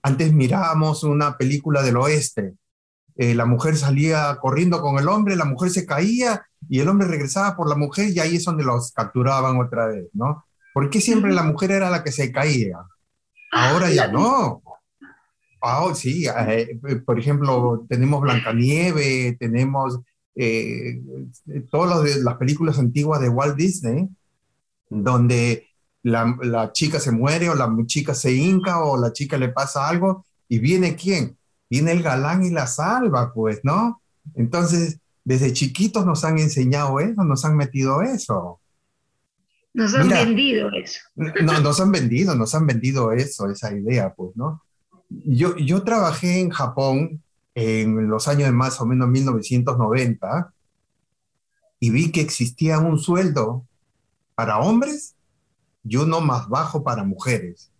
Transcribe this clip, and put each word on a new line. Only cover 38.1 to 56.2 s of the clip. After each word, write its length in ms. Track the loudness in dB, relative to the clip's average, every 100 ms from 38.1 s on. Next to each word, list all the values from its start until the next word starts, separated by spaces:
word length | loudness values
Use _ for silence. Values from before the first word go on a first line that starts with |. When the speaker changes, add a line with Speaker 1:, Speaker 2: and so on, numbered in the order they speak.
| -2 -2 -4 -4 -14 _ _ _ _ _ _ _ _ _ _ _
Speaker 2:
Nos 220 | -2 0
han 120 | 2 4
Speaker 1:
Mira, 180 | 4
Speaker 2:
vendido 440 | 2 2 0 0 -4
eso. 260 | -6 -10 -16 -16
Speaker 1:
no, 440 | -8 -6 0 2 2
nos 180 | 2 2
han 120 | 2
vendido, 440 | 2 2 0 2
nos 180 | 0 0
han 140 | 0 0
vendido 460 | 0 0 0 0
eso, 360 | 0 -2 -4 -6
esa 240 | -6 -8
idea, 400 | -6 -2 0 -2
pues, 220 | -6 -12
¿no? 260 | -6 -8 -8 _ _ _ _ _
Yo, 460 | -8 0 2 2 0
yo 260 | 0 0
trabajé 560 | 0 0 0 0 -2 0
en 80 | 0
Japón 720 | -2 -4 -2 0 0 -2 -6 _ _ _
en 520 | -4 -2 0 0 0 0
los 180 | 0 0
años 180 | 2 2
de 40 |
más 300 | 2 0 -2
o 40 |
menos 220 | 0 2 2
mil 160 | 2
novecientos 520 | 2 -2 0 0 0 0
noventa 720 | 0 0 0 -2 -4 -4 -6 _ _ _ _ _ _ _ _ _ _ _ _ _
y 120 | 0
vi 200 | 0 0
que 100 | -2
existía 580 | -2 -2 -4 0 0 2
un 180 | 2 2
sueldo 680 | 2 2 2 0 -2 -4 -10 _ _ _ _ _ _
para 240 | -6 -2 0
hombres 560 | 2 2 0 -6 -12 _ _ _ _ _ _ _
y 140 | -4 0
uno 220 | 2 2